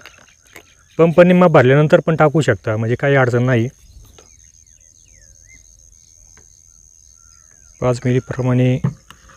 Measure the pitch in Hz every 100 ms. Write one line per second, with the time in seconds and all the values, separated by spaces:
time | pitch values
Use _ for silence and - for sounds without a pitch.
0 | - _ _ _ _ - - _ _ -
1 | 170 170 180 180 180 156 127 143 151 170
2 | 160 160 156 156 139 104 - 110 113 120
3 | 139 139 127 120 127 123 123 - - -
4 | - - _ _ _ _ _ _ _ _
5 | _ _ _ _ _ - _ _ _ _
6 | _ _ _ _ _ _ _ _ _ _
7 | _ _ _ _ _ _ _ _ 127 123
8 | 127 127 - - 127 123 127 127 - -
9 | - - -